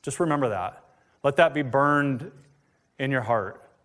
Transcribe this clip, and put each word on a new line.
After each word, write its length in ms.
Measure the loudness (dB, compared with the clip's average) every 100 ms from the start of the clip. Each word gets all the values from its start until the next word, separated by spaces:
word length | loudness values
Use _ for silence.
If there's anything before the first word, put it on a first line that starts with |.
Just 180 | -8 -4
remember 300 | -2 0 -2
that. 340 | -2 -8 -10 _ _ _ _
Let 120 | -2 4
that 180 | 2
be 80 | 2
burned 680 | 0 2 4 2 0 -2 -6 -18 _ _ _ _ _ -8
in 140 | -2
your 120 | -2
heart 380 | 0 -2 -2 -12 -20 _